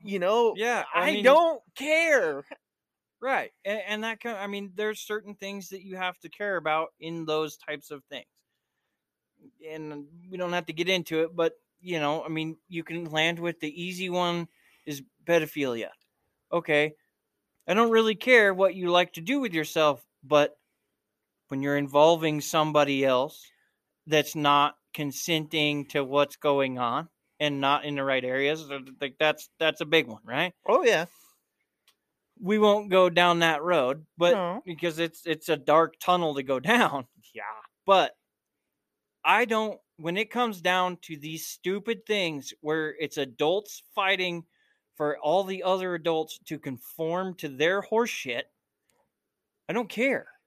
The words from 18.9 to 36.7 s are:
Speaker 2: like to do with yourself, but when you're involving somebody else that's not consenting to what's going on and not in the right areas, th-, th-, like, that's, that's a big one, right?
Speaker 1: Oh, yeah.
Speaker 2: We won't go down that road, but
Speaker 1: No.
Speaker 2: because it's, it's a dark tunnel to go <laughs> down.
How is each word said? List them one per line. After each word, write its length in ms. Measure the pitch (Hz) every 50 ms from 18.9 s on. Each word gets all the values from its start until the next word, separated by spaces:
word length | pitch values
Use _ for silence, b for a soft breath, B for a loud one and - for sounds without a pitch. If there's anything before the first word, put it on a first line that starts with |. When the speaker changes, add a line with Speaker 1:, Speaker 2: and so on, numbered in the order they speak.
Speaker 2:
like 220 | 175 175 180 175 -
to 80 | 170
do 180 | 165 185 269 285
with 120 | 262 220 165
yourself, 520 | 160 156 - - 165 156 151 139 123 - _ _ _ -
but 360 | 131 151 147 147 - - _ _ _ _ _ _ _ _ _ _ _ _ _ _ _ _ _ _ _
when 120 | 139 135
you're 160 | 139 143 143 143
involving 640 | 143 135 135 147 151 165 170 160 160 156 151 147
somebody 640 | - - - 160 151 156 151 151 143 143 139 135 135
else 460 | 135 131 123 135 156 - - - - _ _ _ _ _ _ _ _ _ _ _ 151
that's 280 | 156 151 147 - -
not 420 | 160 147 143 143 143 143 147 - _ _ _ -
consenting 920 | - 151 143 131 - - - 165 156 156 151 160 156 151 147 147 147 139 -
to 140 | - 147 139
what's 340 | 127 139 143 143 143 - -
going 420 | - 151 139 139 139 131 127 123
on 300 | 123 117 120 147 165 - _ _ _ _ _ _
and 220 | 151 147 143 139
not 240 | 139 139 143 147 -
in 100 | 151 143
the 80 | 139 135
right 220 | 135 131 131 123
areas, 420 | 127 127 135 139 143 156 160 160 139
th-, 180 | 143 139 131
th-, 120 | 135 131 -
like, 160 | 143 135 123 _
that's, 300 | 156 151 151 151 - - _ _
that's 220 | 160 160 160 -
a 40 | 165
big 220 | 147 165 160 143 120
one, 140 | 110 - _
right? 280 | - 120 143 170 180 - _ _
Speaker 1:
Oh, 180 | - 214 349 339
yeah. 220 | 233 202 156 170 - _ _ _ _ _ _ _ _ _ _ _ _ _ _ _ _ _ _ _ _ _ _ _ _ _ _
Speaker 2:
We 200 | 220 185 214 214
won't 300 | 214 208 202 214 208 202
go 200 | 185 190 185 180
down 300 | 165 175 175 175 170 170
that 240 | 165 165 160 143 156
road, 420 | 180 180 156 127 123 135 156 156 _ _ 165
but 160 | 170 175 233
Speaker 1:
No. 320 | 196 180 170 185 - -
Speaker 2:
because 340 | 185 165 147 170 170 156 143
it's, 260 | 170 165 - - -
it's 240 | 170 156 160 - -
a 80 | 156 135
dark 420 | 131 - 147 160 165 160 - _
tunnel 360 | - 180 180 180 175 156 143
to 80 | 139 131
go 160 | 127 135 127
<laughs> 20 |
down. 460 | 131 175